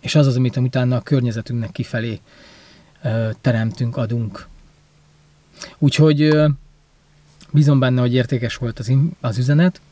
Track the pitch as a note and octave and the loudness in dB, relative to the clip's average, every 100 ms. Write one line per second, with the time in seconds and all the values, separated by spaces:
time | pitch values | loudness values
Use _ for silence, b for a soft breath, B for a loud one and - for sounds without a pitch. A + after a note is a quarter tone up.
0 | - D#3 C#3 B2 B2+ A#2+ B2+ C3 B2 B2 | 0 2 2 2 0 0 -2 0 -2 -2
1 | - C#3+ A#2+ A#2 A2 A#2+ A2+ - - A#2+ | 0 0 0 -4 -6 -8 -8 -8 -8 -6
2 | A2+ G#2+ _ B B B B B B _ | -6 -10 _ B B B B B B _
3 | B2+ A2+ A2+ A2 - A#2 A2+ - B2 A#2+ | -6 -4 -4 -2 -2 0 -2 -4 -6 -4
4 | A2+ A#2+ A2 - - - - _ _ _ | -4 -4 -6 -10 -20 -20 -20 _ _ _
5 | _ _ _ _ _ B B B D3 - | _ _ _ _ _ B B B 0 4
6 | D#3 D3 D3+ D3+ D3+ C#3+ - _ _ _ | 4 4 2 4 2 0 -8 _ _ _
7 | _ _ _ _ - D3 D3 C#3 B2+ B2+ | _ _ _ _ -2 2 4 4 2 2
8 | B2 B2 A#2+ B2+ A#2 - A#2+ - A2 C3+ | 2 0 0 -2 -4 -6 -8 -8 0 2
9 | D#3 - B2 G#2+ B2+ D3 F3+ - _ | 2 -2 -6 -2 0 4 2 0 _